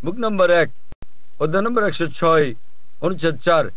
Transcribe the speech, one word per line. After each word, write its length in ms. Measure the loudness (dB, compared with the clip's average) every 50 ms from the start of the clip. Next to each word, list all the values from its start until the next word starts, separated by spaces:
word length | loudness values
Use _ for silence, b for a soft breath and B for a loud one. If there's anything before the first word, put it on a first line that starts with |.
| -4
বুক 120 | -4 -4 -2 -2
নম্বর 220 | -2 2 2 4 4 6 4
এক, 80 | 4 2 0 -6 -6 -6 -8 _ -8 -8 -6 -6 -4 -4 -2 -2 0
অধ্যায় 200 | 0 2 0 0
নম্বর 160 | 2 0 0 0 0
একশো 160 | 0 -2 -4 -4 -2 0
ছয়, 280 | 2 4 4 4 2 2 -2 -4 -6 -6 -6 -6 -6 -6 -6 -2 -2
অনুচ্ছেদ 300 | -2 -2 0 -2 -2 -2 0 2
চার 180 | 2 2 2 2 0 -4